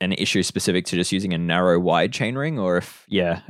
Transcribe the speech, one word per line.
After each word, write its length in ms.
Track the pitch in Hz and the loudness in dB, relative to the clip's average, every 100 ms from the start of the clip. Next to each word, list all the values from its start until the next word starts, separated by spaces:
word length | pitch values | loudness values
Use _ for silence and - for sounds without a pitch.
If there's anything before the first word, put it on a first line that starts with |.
an 120 | 92 | -4
issue 300 | 95 95 98 | -2 0 0
specific 420 | 87 - - 90 - | 0 -2 0 0 0
to 100 | 87 | -2
just 160 | 87 | 0
using 200 | 95 98 | -2 -2
a 60 | 82 | -2
narrow 400 | 85 85 90 87 | 0 2 4 4
wide 340 | 87 85 98 | 4 2 2
chain 240 | - 113 131 | 0 -4 -4
ring, 220 | 151 143 | -4 -2
or 180 | 92 87 | 0 0
if, 280 | - - - | -2 -12 -4
yeah, 320 | 95 85 87 | -2 0 -2